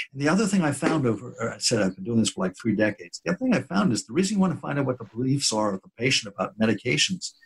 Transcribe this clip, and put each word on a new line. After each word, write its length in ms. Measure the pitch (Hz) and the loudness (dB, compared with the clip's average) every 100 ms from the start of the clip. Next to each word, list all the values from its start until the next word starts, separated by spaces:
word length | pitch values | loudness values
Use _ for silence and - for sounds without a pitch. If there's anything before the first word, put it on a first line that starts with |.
| - | -4
And 100 | 131 | -2
the 100 | 143 | 2
other 160 | 185 214 | 2 2
thing 160 | 196 | 2
I 100 | 156 | 2
found 320 | 139 160 156 | 0 0 2
over, 300 | 123 104 123 - | 0 0 -4 -8
or 140 | 117 | -8
I 60 | - | -4
said 240 | - 113 | 0 2
I've 120 | 95 | 0
been 100 | 90 | -2
doing 160 | 95 117 | -2 2
this 100 | 101 | 2
for, 160 | - 95 | 0 -4
like, 100 | - | -2
three 180 | 117 | -2
decades. 460 | 101 107 101 87 - | 2 0 -2 -10 -8
The 100 | - | -4
other 60 | 180 | -2
thing 160 | 254 | 2
I 60 | 180 | 0
found 320 | 120 185 202 | 0 0 2
is 140 | 107 - | 0 -2
the 80 | |
reason 220 | 127 196 214 | 0 0 2
you 40 | |
want 140 | 185 | 2
to 60 | 143 | 0
find 180 | 147 143 | -4 -2
out 80 | 135 | -2
what 120 | 123 | -4
the 60 | 113 | -6
beliefs 380 | 113 131 135 - | -4 0 0 0
are 220 | 110 107 | 0 0
of 80 | 95 | -2
the 80 | - - | -8 -4
patient 360 | 117 - 107 | 0 0 -2
about 240 | - 98 - | -4 -4 0
medications, 760 | 113 104 123 - - 92 - - | 2 2 0 0 0 -2 -8 -14